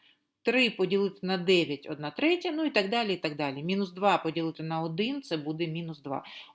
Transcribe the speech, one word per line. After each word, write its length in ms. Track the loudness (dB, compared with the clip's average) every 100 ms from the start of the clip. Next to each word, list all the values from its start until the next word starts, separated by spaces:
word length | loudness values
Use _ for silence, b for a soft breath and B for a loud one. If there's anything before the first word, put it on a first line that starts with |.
| b b _ _
Три 280 | 2 4 4
поділити 480 | 2 2 2 0 -2
на 160 | -2 0
дев'ять, 480 | 4 4 4 -2 -6
одна 200 | -8 -8
третя, 420 | 0 2 2 0
ну 120 | -2
і 60 | 0
так 200 | 0 2
далі, 240 | 0 0
і 20 | 0
так 200 | -2 -2
далі. 260 | -4 -2
Мінус 300 | -2 -2 -2
два 260 | 2 4 4
поділити 440 | 2 -2 -4 -4
на 180 | -6 -4
один, 400 | -4 -2 -2 -2
це 140 | -4 -4
буде 300 | -4 -4 -4
мінус 340 | -4 -6 -10
два. 240 | -6 -8 -8 B B